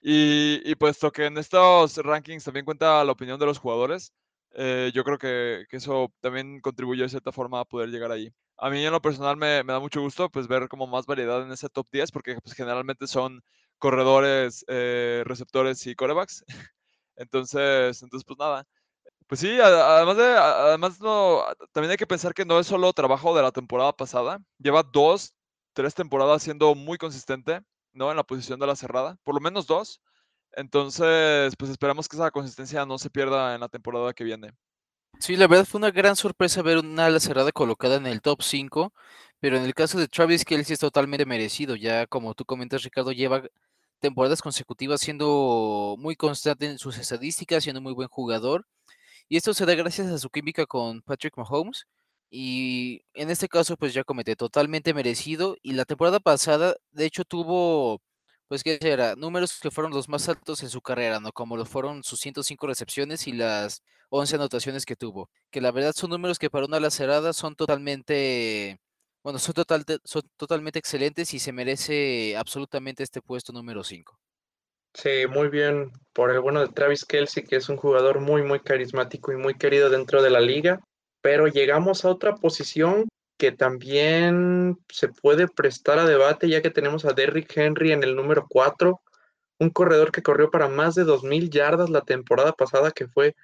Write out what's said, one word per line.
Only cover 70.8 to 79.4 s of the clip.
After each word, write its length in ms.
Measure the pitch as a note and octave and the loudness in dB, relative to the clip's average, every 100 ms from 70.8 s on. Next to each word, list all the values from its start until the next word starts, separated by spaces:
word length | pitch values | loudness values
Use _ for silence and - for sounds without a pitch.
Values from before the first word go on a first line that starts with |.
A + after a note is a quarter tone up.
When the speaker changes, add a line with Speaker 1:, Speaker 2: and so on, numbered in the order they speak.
| - C#3+ C#3+ D3 E3+ | -6 -4 -4 -4 -8
Speaker 2:
y 60 | C3+ | -6
se 100 | C#3+ | -8
merece 840 | B2+ B2+ C#3 - D3 C#3 B2 A2 G#2 | -6 -6 -4 -2 -2 0 -2 -4 -6
absolutamente 640 | A2+ C#3 C#3 C#3 C3+ C3 | -8 -8 -8 -8 -10 -10
este 180 | C3+ - | -10 -10
puesto 320 | - B2+ - | -10 -12 -12
número 300 | A#2+ A#2 G#2+ | -16 -14 -12
cinco. 340 | F#2 F2+ E2 _ _ _ _ _ _ _ _ | -12 -16 -20 _ _ _ _ _ _ _ _
Speaker 3:
Sí, 320 | - C#3+ C3+ C3 | -8 -2 0 0
muy 200 | C#3 D3 | 0 0
bien 420 | D3 D3 D3 C#3 B2 _ | 0 0 -2 -6 -12 _
por 180 | - B2 | 0 2
el 80 | B2+ | 2
bueno 220 | B2+ D3 | 0 0
de 80 | C3+ | 0
Travis 360 | B2 C#3+ C#3+ | 0 0 0
Kelce, 380 | - D3 C#3+ - | -2 -2 0 -4
que 140 | - C3 | -2 -4
es 120 | C3 | -2
un 80 | C#3 | -4
jugador 440 | C#3+ C3 C3 C#3 | 2 4 4 2
muy, 220 | C#3 D3+ | 2 0
muy 180 | C#3+ C#3 | 2 -2
carismático 720 | - C3+ B2 C3 B2 - - | 0 -2 -2 -4 -4 -6 -8
y 40 | |
muy 180 | C3 | -4